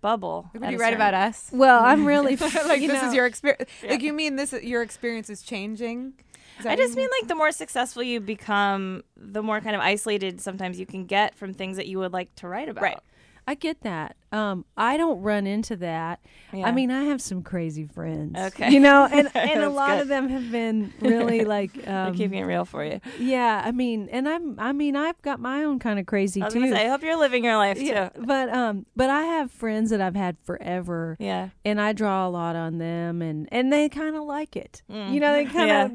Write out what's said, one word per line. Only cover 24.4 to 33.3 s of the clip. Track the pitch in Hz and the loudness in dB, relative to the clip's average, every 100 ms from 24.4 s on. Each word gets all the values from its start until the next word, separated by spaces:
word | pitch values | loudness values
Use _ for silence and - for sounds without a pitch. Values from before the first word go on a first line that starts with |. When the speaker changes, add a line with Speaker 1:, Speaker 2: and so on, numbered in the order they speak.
| 311 - | -6 -6
Speaker 3:
I | 233 | -4
mean, | 277 294 277 | -2 0 0
I've | 320 339 | -2 -4
got | 285 247 | -6 -6
my | 247 277 | -4 -4
own | 302 262 | -2 -2
kind | 226 202 | -2 -4
of | 180 | -2
crazy | 202 196 196 | 0 0 -2
Speaker 1:
I | 208 | -2
was | |
gonna | 233 254 | 0 2
Speaker 3:
too. | |
Speaker 1:
say, | 214 226 | 2 2
I | |
hope | 277 | 0
you're | 320 330 | 0 2
living | 285 247 | 2 2
your | 233 220 | 2 2
life | 202 196 | 2 0
Speaker 3:
Yeah, | 277 214 185 | -2 -2 -2
Speaker 1:
too. | - 233 | -4 -2
Speaker 3:
but, | 269 247 | 0 0
um, | 254 226 202 - | 0 -2 -4 -4
but | 233 262 | 0 2
I | 285 | 2
have | 330 330 262 | 0 -2 -4
friends | - 226 220 226 | -6 -4 0 0
that | 214 | 2
I've | 185 196 | 0 0
had | 180 175 | -2 -4
forever. | - - - 180 180 170 165 160 | -8 -8 -6 -6 -4 -6 -6 -6
Speaker 1:
Yeah. | 202 185 185 - | -6 -6 -6 -6
Speaker 3:
And | 208 208 | -2 0
I | 208 | 0
draw | 208 208 190 185 | 0 0 0 -2
a | |
lot | 175 170 165 | -2 -4 -4
on | 165 165 | -4 -4
them, | 165 170 170 170 | -4 -4 -4 -4
and, | 160 | -4